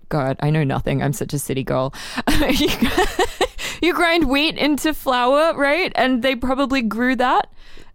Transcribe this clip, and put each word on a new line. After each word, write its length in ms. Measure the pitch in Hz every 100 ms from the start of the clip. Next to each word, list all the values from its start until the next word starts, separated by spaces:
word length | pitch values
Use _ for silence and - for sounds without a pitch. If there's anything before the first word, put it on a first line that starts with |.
| -
God, 260 | 156 131 139
I 100 | 151
know 140 | 156
nothing. 380 | 139 123 - 139
I'm 120 | 139
such 180 | 143 131
a 60 | 143
city 260 | - 131
girl. 300 | 131 135 131 - - - -
<laughs> 80 | - 269
You, 180 | - 294
<laughs> 60 | - 240 - - - 427 - - - - -
you 120 | 311
grind 340 | 311 339 339 285
wheat 300 | 277 311 180
into 340 | 277 285 311
flour, 600 | 294 - 247 247 285 330
right? 380 | 294 277 311 370
And 280 | - 247 262
they 120 | 262
probably 480 | 254 254 262 277 269
grew 340 | 226 214 247 254
that. 340 | 254 349 - - - - -